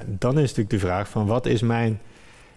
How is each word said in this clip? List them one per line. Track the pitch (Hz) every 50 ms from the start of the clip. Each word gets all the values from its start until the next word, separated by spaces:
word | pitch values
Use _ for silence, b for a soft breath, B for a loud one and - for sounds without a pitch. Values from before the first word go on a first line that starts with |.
| -
dan | - 104 92 - 120 135
is | 156
natuurlijk | 147 123 - - 110 101
de | 110 101
vraag | 98 90 90 98 101 -
van, | - 113 107
wat | 98 113 127 -
is | 117 120 107
mijn | 120 117 117 117 117 113 110 104 B B B B B B B B B B B